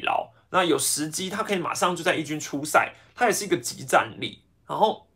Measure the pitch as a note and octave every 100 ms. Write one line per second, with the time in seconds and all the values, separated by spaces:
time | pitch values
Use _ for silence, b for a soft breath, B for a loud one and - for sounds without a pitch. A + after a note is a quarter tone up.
0 | - - - b b F3+ F3 C3+ - C#3
1 | D3+ D3+ F#3 G3+ G#3+ F#3+ E3 - F#3 F3
2 | E3+ D3+ D3 D3+ - C#3+ D3 A#2 G#2+ b
3 | b - A#3+ F#3 G3 D3 - - C3 D#3+
4 | A2 - - - _ _ - D3 G#3+ -
5 | _